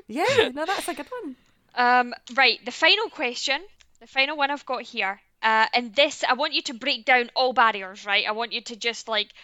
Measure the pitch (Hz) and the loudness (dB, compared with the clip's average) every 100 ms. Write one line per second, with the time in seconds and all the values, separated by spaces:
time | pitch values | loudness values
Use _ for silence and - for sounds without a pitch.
0 | - 240 427 539 - 269 320 381 320 320 | -8 0 2 4 2 0 -4 -4 -4 -8
1 | - 494 330 247 _ _ _ - 247 247 | -10 -10 -12 -14 _ _ _ 0 4 4
2 | 240 - - 240 254 - 220 - 330 403 | 2 -6 -4 2 2 2 -6 2 4 4
3 | 440 - 262 247 - 277 403 _ _ _ | 0 -4 -6 -4 -4 -4 -6 _ _ _
4 | 233 269 269 311 277 285 - 240 233 233 | -6 -2 -2 0 -2 -2 -6 -8 -8 -6
5 | 196 202 _ _ 220 220 220 240 240 202 | -6 -6 _ _ 2 4 2 0 0 2
6 | 294 - - 254 311 294 320 233 262 254 | 2 2 -2 0 -2 -4 -6 -6 -4 -2
7 | 220 254 240 - 254 247 226 208 190 208 | 2 2 2 0 2 4 2 2 -8 -10
8 | 208 202 - 214 233 214 220 226 240 220 | -2 0 0 -4 -6 -8 -10 -8 -6 -6
9 | - 214 208 - | -4 -4 -4 -10